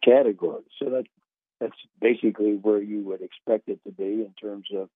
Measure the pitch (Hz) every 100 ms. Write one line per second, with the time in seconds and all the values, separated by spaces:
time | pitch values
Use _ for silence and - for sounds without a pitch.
0 | - 131 123 92 85 - - - 139 127
1 | - _ _ _ _ - 113 - - -
2 | 113 117 113 101 104 101 104 104 104 107
3 | 98 92 92 - - 110 - 98 104 95
4 | 95 107 104 95 107 101 95 98 95